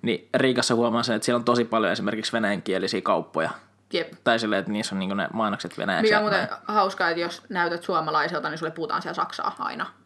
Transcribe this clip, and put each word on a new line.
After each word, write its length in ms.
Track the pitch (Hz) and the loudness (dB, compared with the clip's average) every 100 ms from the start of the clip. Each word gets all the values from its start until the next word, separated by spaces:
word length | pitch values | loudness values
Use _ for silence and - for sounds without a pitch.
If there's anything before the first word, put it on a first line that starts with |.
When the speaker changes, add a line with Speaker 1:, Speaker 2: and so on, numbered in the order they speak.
Speaker 1:
niin 280 | - 101 - | 0 -2 0
Riikassa 420 | 127 131 127 120 117 | 2 4 4 2 4
huomaa 280 | 120 113 | 4 2
sen, 120 | 117 107 | 0 0
että 100 | - | 2
siellä 120 | 120 | 2
on 40 | 117 | 4
tosi 200 | 120 117 | 2 4
paljon 260 | 113 101 | 2 2
esimerkiksi 400 | 90 101 107 110 | 0 -2 -2 -2
venäjänkielisiä 680 | 117 104 101 - 92 92 98 | 0 0 0 0 0 0 0
kauppoja. 480 | - 90 80 78 82 - - _ _ | 2 2 2 -2 -2 -4 -18 _ _
Speaker 2:
Jep. 200 | - - - | -4 -4 -2
Speaker 1:
Tai 160 | - 117 | 2 2
silleen, 200 | 110 98 | 2 0
että 120 | 92 | 0
niissä 240 | 104 107 98 | -2 -2 -4
on 40 | |
niinku 160 | 95 98 | -2 -2
ne 120 | 92 | -2
mainokset 440 | 110 107 101 - - | -2 -2 -2 -6 -4
venäjäksi 260 | 95 90 | 0 2
Speaker 2:
Mikä 120 | 214 214 | 4 4
Speaker 1:
ja 40 | |
Speaker 2:
on 40 | |
muuten 160 | 214 196 - | 2 0 -2
Speaker 1:
näin. 120 | - - | -8 -2
Speaker 2:
hauskaa, 420 | 214 196 - 175 | 2 2 2 -2
että 120 | 170 | 0
jos 200 | 170 - - | -4 -6 -8
näytät 340 | 190 170 170 | -2 -2 -2
suomalaiselta, 640 | - 175 156 156 143 165 156 | -2 -2 0 0 0 -2 -4
niin 80 | 156 | -4
sulle 140 | 160 | -6
puhutaan 300 | 160 156 - | -6 -4 -4
siellä 140 | 165 - | -4 -4
saksaa 400 | - - - - | -4 -2 -6 -4
aina. 260 | - - - - | -8 -6 -10 -10